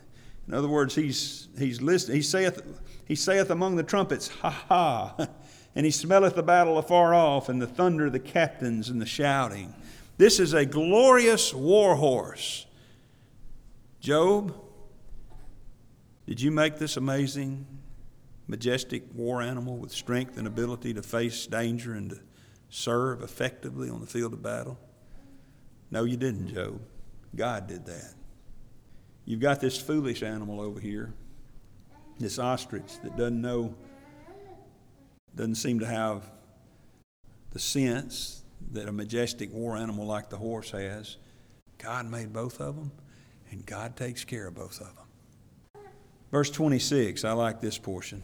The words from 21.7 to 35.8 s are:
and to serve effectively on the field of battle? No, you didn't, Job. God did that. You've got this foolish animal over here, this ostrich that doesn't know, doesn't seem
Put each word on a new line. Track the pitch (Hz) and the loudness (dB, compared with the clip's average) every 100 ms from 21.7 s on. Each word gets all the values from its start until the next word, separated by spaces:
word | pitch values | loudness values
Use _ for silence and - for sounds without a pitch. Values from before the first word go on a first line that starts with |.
| 117 120 | -2 -6
and | 110 101 | -8 -8
to | - - - - - - | -12 -16 -20 -20 -20 -16
serve | - - 120 131 120 | -8 -2 0 0 -4
effectively | 113 - 123 - 127 131 127 | -8 -6 -6 -6 -12 -8 -8
on | 117 | -8
the | 113 | -6
field | 120 117 | -4 -4
of | 113 | -6
battle? | 113 117 123 127 - - - - - - - - - - - | -8 -8 -8 -12 -18 -20 -20 -20 -20 -20 -20 -20 -20 -20 -8
No, | 110 120 | -2 -2
you | 120 | -2
didn't, | 131 101 92 | -2 -4 -6
Job. | 95 101 107 113 - - - - - | -6 -8 -10 -14 -16 -16 -16 -12 -6
God | 117 110 95 | -4 -4 -8
did | 92 82 | -12 -12
that. | 85 - - - - - - - - - - - - - | -14 -16 -18 -20 -20 -18 -16 -18 -20 -20 -20 -20 -16 -10
You've | 113 | 0
got | 143 139 | 2 2
this | 131 127 | 0 -2
foolish | - 156 135 - | -2 -2 -2 -4
animal | 110 110 104 104 | -6 -6 -8 -8
over | 104 101 | -8 -8
here, | 104 104 117 110 - - - - - - - - - - | -8 -8 -8 -12 -16 -18 -18 -20 -20 -20 -20 -20 -18 -10
this | 110 - | -8 -4
ostrich | 123 127 - 104 - - | -2 -2 -4 -12 -12 -14
that | 120 - | -10 -4
doesn't | 120 117 | -2 -2
know, | 123 120 113 - - - - - - 392 403 349 - - - - - _ _ - | -2 -2 -4 -8 -18 -20 -20 -20 -20 -20 -20 -20 -20 -20 -20 -20 -20 _ _ -6
doesn't | 113 113 | -4 -4
seem | 139 117 | -2 -2